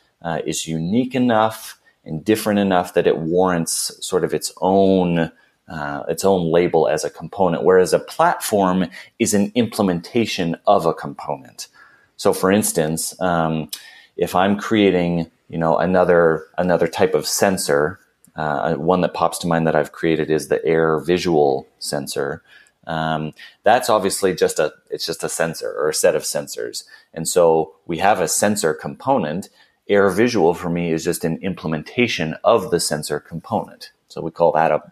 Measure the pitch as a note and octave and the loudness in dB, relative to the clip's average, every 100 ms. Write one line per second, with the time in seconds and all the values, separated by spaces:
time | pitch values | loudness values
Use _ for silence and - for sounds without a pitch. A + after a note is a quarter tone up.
0 | _ _ E2+ D#2+ - D#2+ D#2+ D#2+ E2 A2+ | _ _ -8 -6 -6 -6 -6 -6 -2 -2
1 | B2+ C3 B2 A2 A2 - - - _ _ | -2 -2 2 2 2 -2 -16 -20 _ _
2 | - D#2+ F2 G#2+ G#2+ G2+ G2+ F2+ F2 - | -10 -6 0 0 2 2 2 2 0 2
3 | E2+ - D#2+ F2 F#2 F2 D#2+ - - - | 2 0 0 2 2 2 -2 -4 -6 -8
4 | - F2+ D#2+ D2+ - - F#2 G2 G2 F#2+ | -4 -2 0 -4 -6 -4 2 4 4 4
5 | F2+ E2+ E2 - _ _ - D#2+ D2 C#2+ | 2 0 -2 -4 _ _ -16 -10 -8 -8
6 | - - F#2+ G2 E2 E2+ F2 D#2+ D2+ D#2 | -6 -2 2 2 2 2 2 2 2 0
7 | D2 - D#2+ - F#2 D#2 C#2+ F#2 E2 E2 | -4 -8 -10 -2 0 2 4 4 6 2
8 | - - E3 - - G#2 F#2 F#2 F2 - | -2 0 0 0 -2 0 2 2 -2 -6
9 | - - G#2+ G#2 G#2 B2 A2 - G2 F2 | -14 -4 0 2 0 0 -2 0 0 0
10 | - B2 G#2 - F2 E2 - G2+ E2 - | -2 -2 -2 -2 -4 -2 2 2 2 -2
11 | D2+ C#2 - C#2+ C2 - - _ - _ | -6 -12 -10 -10 -10 -18 -20 _ -20 _
12 | _ - G2+ F#2 F#2 G2+ G#2+ - D#2 D#2+ | _ -2 0 2 4 2 2 0 -2 -2
13 | - - F2+ E2+ D#2+ D#2+ D#2 - - - | -6 -4 -2 0 0 -2 -6 -12 -18 -20
14 | - - E2+ F2+ G2 G2+ - A2+ G2+ F2+ | -14 -6 -2 2 2 0 0 2 4 4
15 | F2 E2+ D#2+ _ - E2 D#2+ D2+ F2 F#2 | 0 -2 -4 _ -12 -4 0 2 2 2
16 | F2+ F2 E2+ D#2 - - F2+ E2+ F2 - | 4 4 4 2 -4 -4 0 2 0 0
17 | F#2 D2+ D2+ - G2+ F#2+ - C#2+ D2+ G2+ | 0 0 -2 0 0 0 0 0 0 -4
18 | _ _ _ - D#2 D2 D2+ D2+ D#2+ F#2 | _ _ _ -8 -4 -2 -2 -2 0 2
19 | E2+ - E2 - F2 E2 D#2+ D#2 C#2+ - | 2 0 -2 -2 -2 0 2 0 -2 -2
20 | E2+ D#2 D#2 D#2 D2 E2 - D#2+ D#2+ D#2 | 0 0 0 -2 0 -2 0 2 2 0
21 | C#2+ F2+ F2 D#2+ C#2+ C2+ - - - D2 | 0 0 2 2 2 0 -6 -14 -8 -6
22 | C#2 - C#2 D2+ _ - _ _ - D#2+ | -6 -6 -6 -8 _ -20 _ _ -10 -4
23 | D#2+ D#2 D#2 - - _ G2+ A#2+ B2+ G#2+ | -2 -4 -6 -12 -20 _ 2 2 4 2
24 | F#2+ - F#2+ F2 F2+ - D2+ - - - | 2 0 -2 2 0 0 -2 -4 -12 -10
25 | - E2 E2 - E2 D#2 A1 G1+ D2+ - | -8 -6 -6 -4 -4 -4 -8 -4 -4 0
26 | F#2 D2+ - D#2 C#2+ - A#1 - - - | 2 2 -2 -6 -8 -8 -10 -10 -16 -20
27 | _ - E2 - E2+ D#2+ D#2+ - - E2 | _ -10 -2 4 4 4 0 -6 -8 -2
28 | F#2+ G#2 D#2+ - G#2 G#2 D#2+ D2+ D2+ C#2 | 2 2 0 0 0 0 0 -2 -6 -8
29 | B2 C3+ D#2+ E2+ - _ _ _ - G2+ | -2 0 0 -6 -8 _ _ _ 0 2
30 | G2 F2+ B2 A2+ F2 E2+ F2 E2+ F2 E2 | 4 4 2 4 2 2 -2 -4 -2 -2
31 | F2 E2 E2 D#2+ G2 F2 E2 D#2 - - | -2 -4 -4 -4 -6 -8 -6 -6 -6 -2
32 | A#2+ - D#2+ D2+ G2+ A2+ F2+ E2+ - D2+ | -2 -2 -6 -2 2 2 2 -2 -2 -4
33 | D2+ D2 - E2 - G#2+ E2 E2 - _ | -4 -8 -8 -14 -6 -6 -6 -14 -20 _
34 | _ - D#2+ - E2 D#2 D#2+ D2+ - | _ -10 -8 0 2 4 2 0 -4